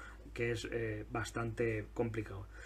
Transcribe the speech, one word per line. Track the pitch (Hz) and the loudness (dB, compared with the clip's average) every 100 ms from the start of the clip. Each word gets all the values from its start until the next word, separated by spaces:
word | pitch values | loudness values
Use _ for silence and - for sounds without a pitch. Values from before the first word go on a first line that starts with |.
| - - - | 0 -12 -8
que | - 120 | 0 2
es, | 113 117 | 2 0
eh, | 117 110 107 104 | 0 2 0 -2
bastante | 123 120 - 117 110 117 110 104 | -2 0 0 0 4 4 2 0
complicado. | - 117 113 104 98 98 - | 2 2 2 -2 -6 -8 -10